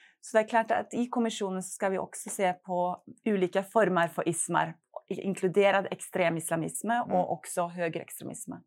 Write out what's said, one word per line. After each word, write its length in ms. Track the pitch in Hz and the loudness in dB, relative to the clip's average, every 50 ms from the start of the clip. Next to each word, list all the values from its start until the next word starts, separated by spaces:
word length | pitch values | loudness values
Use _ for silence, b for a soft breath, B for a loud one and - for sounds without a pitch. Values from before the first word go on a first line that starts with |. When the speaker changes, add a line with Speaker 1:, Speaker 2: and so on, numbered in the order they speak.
| b b b b b | b b b b b
Speaker 1:
Så 140 | - - 220 | 0 2 2
det 60 | 220 | 2
är 40 | 214 | 4
klart 240 | 240 226 226 226 | 4 2 2 4
att 220 | 220 - 208 - - | 2 0 0 -2 -2
i 140 | - 240 240 | -2 -2 -2
kommissionen 560 | - 247 226 226 220 - 208 190 190 185 185 | 0 0 0 0 0 -2 -4 -2 -2 -4 -4
så 60 | - | -6
ska 200 | - - 208 196 | -6 -2 -2 0
vi 80 | 190 185 | 0 0
också 320 | - 185 - - - 208 | -2 -4 -8 -12 -12 -8
se 240 | - - 202 180 180 | -4 0 2 2 0
på 500 | - _ - 180 175 175 180 180 - _ - - _ - | 0 _ -4 -2 0 0 0 -2 -4 _ -16 -14 _ -2
olika 380 | 226 208 196 185 175 - 190 196 | 0 2 2 2 2 2 0 -2
former 440 | 190 - 226 208 175 185 180 170 170 | 2 4 4 4 6 6 4 2 2
för 220 | 165 - 165 165 | 2 -2 -2 -2
ismar, 440 | 170 - - - 170 156 156 165 160 _ _ _ - - - - | 0 -2 0 0 2 2 2 0 -2 _ _ _ -18 -14 -10 -8
i-, 120 | 196 - | -8 -6
inkluderad 640 | - 196 185 - - 185 160 202 202 196 185 196 190 196 | -4 -4 -2 0 0 2 4 6 6 6 6 4 2 0
extrem 460 | 185 - - - - 180 185 165 165 165 | -4 -8 -8 -4 -2 0 2 2 2 0
islamism 540 | 160 - 170 165 160 165 - - - 202 | -2 -2 -2 -2 -2 -2 -4 -4 -4 -2
Speaker 2:
Mm. 200 | 233 240 - - | -2 -2 0 0
Speaker 1:
och 200 | 190 180 175 - | 2 2 2 0
också 360 | - 165 - - - - 175 175 | -2 -6 -8 -6 -2 -2 -2 -2
högerextremism. 840 | 175 180 175 165 151 170 - - - - - - - - - - - 175 - | -2 -2 -2 -2 -2 -4 -8 -10 -12 -12 -10 -10 -10 -10 -12 -12 -12 -14 -14